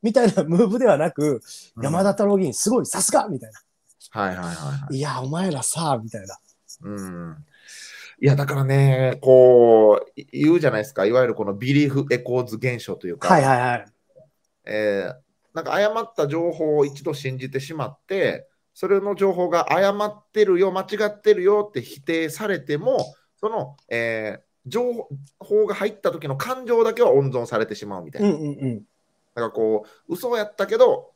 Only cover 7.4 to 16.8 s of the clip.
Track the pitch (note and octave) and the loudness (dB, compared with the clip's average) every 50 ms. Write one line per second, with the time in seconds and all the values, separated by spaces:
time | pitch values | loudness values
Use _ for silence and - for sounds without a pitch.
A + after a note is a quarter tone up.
7.4 | - _ _ _ _ - - - - - - - - - - _ - C#3+ C3+ C#3 | -20 _ _ _ _ -20 -20 -20 -20 -20 -20 -20 -20 -20 -12 _ 0 2 2 2
8.4 | C#3 C#3 C#3+ C#3 C3+ C3 C#3 C#3 C#3 C3+ C3 B2+ C3 C3 A#2+ C3+ - C3+ C3 B2+ | 0 -4 -2 -2 -2 2 2 4 4 4 4 2 0 -2 -2 -2 6 8 10 10
9.4 | B2+ B2+ B2 A#2+ A#2+ A#2 A2+ A2 A2 G#2+ G#2 - - - _ - C3 _ - C3+ | 10 10 10 8 8 8 8 8 8 8 6 4 2 -6 _ -20 -20 _ -4 0
10.4 | D3 D3+ E3+ F3 D3+ C3+ A2+ G#2+ G#2+ - - G#2 G2 - A#2+ B2+ B2+ A#2+ G#2+ G#2 | 2 2 2 4 2 0 0 0 -6 -6 -4 -2 0 2 2 2 2 0 -2 -4
11.4 | G#2+ G2 G2 G2+ B2 B2+ C#3 C#3+ D3 C#3 C3+ C#3 C3 C#3 C3 A#2+ - C3 B2 B2+ | -4 -6 -6 -6 -2 0 2 2 2 2 0 -2 -2 0 -2 -2 -2 -4 -4 -4
12.4 | B2 A2+ A2 A2 A#2 C3 B2 A2+ - - F#2+ - - F2+ E2+ - - G#3 A3 - | -4 -4 -8 -6 -6 -6 -6 -6 -8 -10 -12 -10 -8 -12 -10 -6 0 2 4 4
13.4 | F#3 C3+ C3+ B2 B2 B2+ B2 A#2 - _ _ _ _ _ _ - - _ _ _ | 4 4 2 2 0 -2 -4 -6 -8 _ _ _ _ _ _ -20 -20 _ _ _
14.4 | _ _ _ _ _ - G#2 G#2+ G#2+ G#2 G2+ G2 F#2 - - - _ _ _ _ | _ _ _ _ _ -8 -6 -2 -2 -2 -2 -2 -4 -8 -10 -14 _ _ _ _
15.4 | _ _ _ E3 - C#3 - F#3 G3+ G#3+ G#3+ A3+ A3+ A3+ _ - D#3 C#3+ C#3+ E3 | _ _ _ -10 -8 -4 -2 0 0 0 -2 -4 -8 -6 _ -2 -2 -2 -2 -2
16.4 | E3+ F3 E3 E3 D#3+ D#3 D3+ D3+ | -4 -4 -4 -4 -2 0 2 2